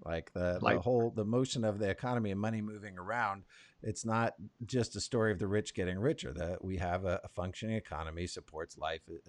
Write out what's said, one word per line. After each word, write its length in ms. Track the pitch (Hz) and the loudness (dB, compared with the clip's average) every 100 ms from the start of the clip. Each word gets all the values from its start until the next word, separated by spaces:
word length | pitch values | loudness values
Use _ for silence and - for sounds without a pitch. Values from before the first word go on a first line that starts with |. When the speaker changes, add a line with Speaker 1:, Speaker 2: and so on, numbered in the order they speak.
| 82 | -4
Speaker 1:
Like, 260 | 82 - | -4 -4
the, 240 | - 90 90 | 0 2 2
the 60 | 120 | 4
Speaker 2:
Life. 160 | 113 | 4
Speaker 1:
whole, 300 | 123 123 117 110 | 4 4 4 2
the 100 | 104 | 2
motion 380 | 120 131 127 | 2 2 2
of 160 | 110 101 | 2 2
the 100 | 101 | 0
economy 400 | 98 120 123 107 | 0 0 0 2
and 100 | 98 | 0
money 220 | 110 110 | 0 0
moving 380 | 107 107 104 92 | -4 -6 -10 -10
around, 440 | 92 117 110 98 - - - - | -4 0 0 0 -8 -20 -20 -10
it's 240 | 113 104 113 | -6 -4 0
not 300 | 113 117 - 101 - 117 | 2 2 0 -14 -12 -2
just 300 | 127 113 104 | 0 0 -2
a 60 | |
story 300 | - 120 110 | -2 2 4
of 80 | 92 | 4
the 80 | 101 | 2
rich 260 | 104 107 | 2 2
getting 240 | - 92 92 | 0 0 2
richer. 340 | 123 160 - | 2 0 -4
That 320 | 87 85 90 | -4 -4 -2
we 140 | 95 95 | -2 -2
have 280 | 87 90 95 | 0 0 0
a, 140 | 87 | -2
a 40 | - | -2
functioning 460 | - 90 - 110 110 | -4 -4 -4 -2 -2
economy 520 | - 76 80 82 90 | -2 -6 -6 -4 -4
supports 500 | - - 78 82 - | -6 -10 -8 -8 -4
life 240 | 78 80 - 85 | -4 -4 -8 -14